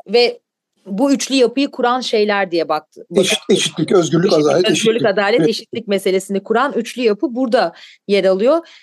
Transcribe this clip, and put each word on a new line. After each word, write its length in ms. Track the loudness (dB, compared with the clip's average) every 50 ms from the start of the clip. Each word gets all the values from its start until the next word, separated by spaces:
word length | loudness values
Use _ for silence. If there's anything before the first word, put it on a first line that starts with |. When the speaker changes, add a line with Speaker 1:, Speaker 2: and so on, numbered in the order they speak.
| -6 0
Speaker 1:
ve 320 | 2 2 2 2 0 -6 _ _ _ _ _ _ _ _ _
bu 260 | -8 -2 0 2 2
üçlü 220 | 2 0 0 -2 0
yapıyı 360 | 2 2 2 2 -2 -2 -2
kuran 300 | -2 -2 -2 0 0 -2
şeyler 500 | -2 -2 0 0 0 0 0 -2 -2 -2
diye 180 | -2 -2 -2 -2
baktı. 380 | -4 -4 -6 _ _ -20 -16 -4 0
Speaker 2:
Eşit, 220 | 0 0 0 -2 -2 0 0
eşitlik, 420 | 0 0 0 -4 -4 -6 -2 2
özgürlük, 340 | 2 2 2 2 0 0 2
Speaker 1:
Eşitlik, 200 | 2 2 2 2
Speaker 2:
adalet, 240 | 2 2 2 2 0
Speaker 1:
özgürlük, 260 | 0 2 2 0 0
Speaker 2:
eşitlik. 100 | 2 0
Speaker 1:
adalet, 340 | 0 0 0 0 2 2 2
Speaker 2:
Evet. 80 | 2 0
Speaker 1:
eşitlik 400 | -2 -4 -8 -10 -12 -10 -4 -4
meselesini 540 | -4 -2 0 0 -2 -2 -2 -4 -6 -6
kuran 300 | -2 -2 0 0 0 0
üçlü 300 | -2 -4 -6 -6 -6 -2
yapı 320 | 0 0 0 0 -4 -4 -2
burada 380 | -4 -2 0 0 0 0 -2 -4 -10 -20 -20 -20 _ _ -2
yer 160 | 0 2 2
alıyor. 420 | 2 2 2 2 2 2 0 -2 -8 -18 -20